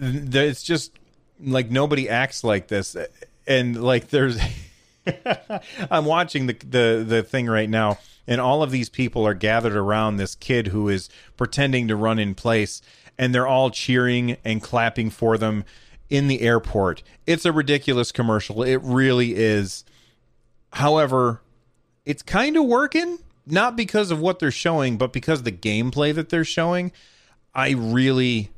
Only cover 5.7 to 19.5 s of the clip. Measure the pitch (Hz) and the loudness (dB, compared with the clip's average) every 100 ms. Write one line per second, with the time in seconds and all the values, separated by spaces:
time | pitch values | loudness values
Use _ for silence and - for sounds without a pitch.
5.7 | - 185 165 151 165 170 143 127 110 131 | -10 -2 0 2 2 0 -2 -2 -4 -2
6.7 | 123 113 113 113 113 110 135 120 110 107 | 2 4 2 2 0 0 -2 0 0 2
7.7 | 110 107 101 - - - 120 127 147 147 | 2 0 -2 -8 -12 -4 0 2 2 0
8.7 | 127 117 - 123 117 107 92 107 113 113 | -2 -4 -4 -2 0 0 0 0 2 0
9.7 | 104 98 107 110 101 95 - - 123 104 | 0 0 0 0 -2 -4 -6 -2 -2 0
10.7 | 104 104 98 - - - - 123 - 139 | -2 0 -2 -4 -18 -14 -6 -4 0 0
11.7 | 127 113 107 110 110 104 95 117 113 101 | 0 0 0 0 0 -2 -2 0 0 0
12.7 | - - - - - 127 123 131 131 131 | -6 -18 -20 -16 -4 0 2 2 2 2
13.7 | - - 127 123 123 120 120 110 110 - | -2 0 2 2 0 -2 -4 -4 -4 -2
14.7 | 120 117 - 110 - 113 110 110 107 - | 0 0 -2 -4 -2 0 2 0 -2 -6
15.7 | - - - - 139 139 127 117 117 - | -14 -20 -20 -4 0 2 2 2 2 0
16.7 | 107 95 - - - - 165 175 156 139 | 0 0 -2 -10 -8 -2 0 2 0 2
17.7 | 143 - 123 120 - 117 107 - 107 127 | 0 2 0 0 0 0 0 -2 -4 0
18.7 | 131 131 127 131 123 120 98 110 | 0 0 2 4 4 2 2 2